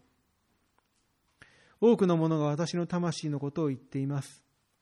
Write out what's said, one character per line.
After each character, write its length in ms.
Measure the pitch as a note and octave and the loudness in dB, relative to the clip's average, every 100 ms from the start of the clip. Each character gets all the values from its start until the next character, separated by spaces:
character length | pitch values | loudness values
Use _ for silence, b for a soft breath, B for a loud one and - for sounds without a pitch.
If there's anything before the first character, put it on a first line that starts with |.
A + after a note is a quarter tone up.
| _ _ _ _ _ _ _ _ _ _ _ _ _ _ b b b _ | _ _ _ _ _ _ _ _ _ _ _ _ _ _ b b b _
う。 100 | G#3+ | 4
多 60 | A3 | 6
く 80 | F#3+ | 4
の 100 | E3 | 2
者 220 | D#3+ D#3 | 2 0
が 80 | D3+ | 0
私 300 | D3 E3 F3 | -2 -2 -4
の 100 | E3+ | -4
魂 440 | F3 F3 D3+ D#3 | -2 -4 -4 -6
の 100 | C#3+ | -6
こ 100 | C#3+ | -6
と 140 | D#3 | -4
を 40 | D#3 | -4
言 80 | B2+ | -4
っ 20 | |
て 180 | - C#3 | -8 -6
い 80 | C#3 | -4
ま 160 | C#3+ | -6
す。 220 | - - _ _ _ _ | -8 -14 _ _ _ _